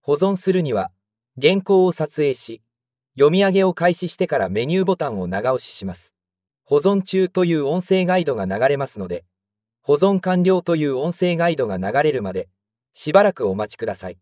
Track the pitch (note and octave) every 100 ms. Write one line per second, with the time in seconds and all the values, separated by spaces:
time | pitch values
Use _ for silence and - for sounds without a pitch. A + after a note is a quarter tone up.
0 | - C#3+ F#3+ F#3+ - F#3 D#3 G#2+ F#2 _
1 | _ _ _ - C#3 G3 F#3+ F#3+ F#3 E3+
2 | D#3 - D3 C3 - A2+ _ _ _ _
3 | _ - C#3+ F3+ G3 F#3+ F#3+ F3 F3 F3+
4 | F3 - F3+ C#3 F#2+ G2 B2+ F3+ F#3 F3+
5 | D3+ G#2+ F2+ F#2+ A#2 C3 - - F#2+ F2
6 | - _ _ _ _ _ _ C#3+ E3 G3
7 | F#3+ F#3+ F#3 F#3 F3+ E3 C#3 E3+ F3+ F#3+
8 | F3+ F#3 D#3+ A#2 F#2+ G2 B2+ C#3+ C3+ -
9 | F#2 F2 _ _ _ _ _ _ - C#3+
10 | F#3 G3 F#3 F#3 F3+ F#3 F3+ E3 D3 B2+
11 | D3+ E3+ F3 E3+ E3+ D#3 A#2+ F#2+ F#2+ B2
12 | D3+ C3 G2+ F#2 F2 _ _ _ _ -
13 | - E3+ G#3 F3+ A2 F#2+ G#2+ - A2 F#2+
14 | F#2 F2+